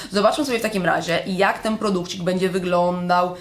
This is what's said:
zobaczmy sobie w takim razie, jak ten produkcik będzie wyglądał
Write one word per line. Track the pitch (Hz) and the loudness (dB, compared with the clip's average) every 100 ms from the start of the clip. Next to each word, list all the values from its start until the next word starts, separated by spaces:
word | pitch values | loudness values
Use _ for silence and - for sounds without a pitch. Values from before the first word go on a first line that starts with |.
| - | -4
zobaczmy | 196 208 302 277 | 2 4 2 0
sobie | 233 | -2
w | |
takim | 220 196 165 | -2 0 0
razie, | 156 165 165 - | 0 0 -2 0
jak | 185 196 233 | 2 2 0
ten | 220 214 | -2 -2
produkcik | 214 180 175 196 | 0 -2 -2 -4
będzie | 175 185 185 | -2 0 0
wyglądał | 185 180 175 175 180 175 180 180 - | 0 0 2 2 0 2 2 2 -2